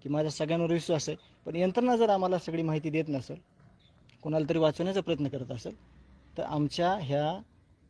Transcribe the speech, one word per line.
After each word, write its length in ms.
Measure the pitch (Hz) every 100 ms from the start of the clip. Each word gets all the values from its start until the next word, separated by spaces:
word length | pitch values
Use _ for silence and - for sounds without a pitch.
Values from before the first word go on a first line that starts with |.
की 60 | 139
माझ्या 220 | 147 156
सगळ्यांवर 420 | - 156 165 165
विश्वास 360 | 170 156 156 -
आहे, 100 | 156 - _
पण 120 | - 160
यंत्रणा 400 | 185 208 247 233
जर 120 | 226
आम्हाला 300 | 190 185 180
सगळी 240 | - 165
माहिती 280 | 160 156 156
देत 140 | 156 156
नसेल, 300 | 139 120 151 - _ - _ _ _ - -
कोणाला 240 | 156 160 151
तरी 100 | 165
वाचवण्याचा 420 | 156 - 185 190
प्रयत्न 280 | 170 147 143
करत 240 | 135 120
असेल, 220 | 117 185 214 - - - - - -
तर 40 |
आमच्या 520 | - 151 147 - 175
ह्या 480 | 196 135 143 151 190 - _ _ _